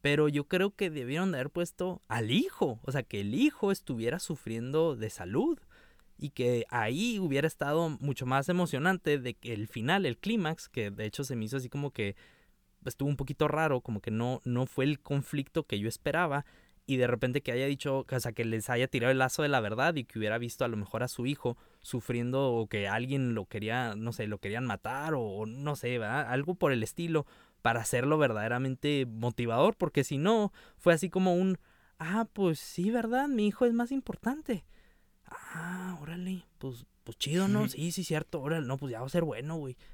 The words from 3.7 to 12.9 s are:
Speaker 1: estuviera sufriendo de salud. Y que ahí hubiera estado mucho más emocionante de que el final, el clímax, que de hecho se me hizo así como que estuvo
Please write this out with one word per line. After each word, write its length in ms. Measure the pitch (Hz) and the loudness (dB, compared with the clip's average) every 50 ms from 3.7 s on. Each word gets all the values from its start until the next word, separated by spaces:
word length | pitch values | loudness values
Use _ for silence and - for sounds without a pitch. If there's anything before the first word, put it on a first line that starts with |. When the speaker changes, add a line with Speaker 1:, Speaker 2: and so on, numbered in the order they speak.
Speaker 1:
estuviera 480 | 196 - - - 135 113 113 117 135 180 | 0 0 -2 -6 -4 -2 0 0 0 -2
sufriendo 760 | - - 165 - - 110 113 113 117 127 139 156 160 170 143 | -4 -6 -6 -6 -6 -6 -6 -4 -4 -2 2 2 2 2 0
de 140 | 117 107 107 | -2 -4 -6
salud. 480 | - - 92 87 101 143 233 320 330 - - - - - - - - _ - - - - | -6 -8 -8 -2 0 2 2 2 0 -2 -6 -20 -20 -20 -20 -20 -20 _ -20 -20 -16 -10
Y 120 | - 147 | -10 -10
que 360 | - - 131 120 123 120 113 - | -4 0 2 2 2 2 0 -2
ahí 480 | - 120 110 107 123 151 214 247 233 208 | -2 0 0 0 0 0 -2 -2 -2 -2
hubiera 280 | 185 170 135 139 147 | -2 0 0 0 0
estado 420 | 160 - - 151 139 147 160 170 160 | -2 -4 -2 -2 0 2 2 2 0
mucho 380 | 151 - 135 143 131 - 135 | -2 -4 -4 -4 -4 -4 -2
más 220 | 127 131 135 139 - | 0 0 0 2 2
emocionante 680 | 180 180 180 170 - 131 143 180 190 180 _ 160 147 143 | 2 2 2 0 0 0 2 2 0 2 _ 0 0 2
de 160 | 123 123 117 | 0 -4 -8
que 180 | _ - 120 117 | _ -8 -8 -6
el 140 | 104 107 107 | -6 -6 -6
final, 360 | - 120 107 131 175 196 190 | -6 -4 0 0 2 2 2
el 120 | 143 117 - | 0 -2 -2
clímax, 500 | - 196 226 233 180 156 160 - - - | -2 -2 0 0 0 -2 -2 -6 -10 -10
que 220 | _ - 110 101 | _ -6 -4 -4
de 160 | 101 104 107 | -4 -6 -6
hecho 180 | 107 - - 143 | -6 -4 -6 -6
se 100 | 127 131 | -4 -4
me 80 | 117 110 | -4 -4
hizo 100 | 107 123 | -4 -4
así 120 | 135 127 120 | -4 -6 -4
como 240 | - 143 143 143 - | -6 -6 -6 -6 -4
que 220 | - 110 98 98 - - - - _ _ _ _ _ _ _ _ _ - | -4 -4 -4 -4 -6 -14 -20 -20 _ _ _ _ _ _ _ _ _ -10
estuvo 240 | 131 | -10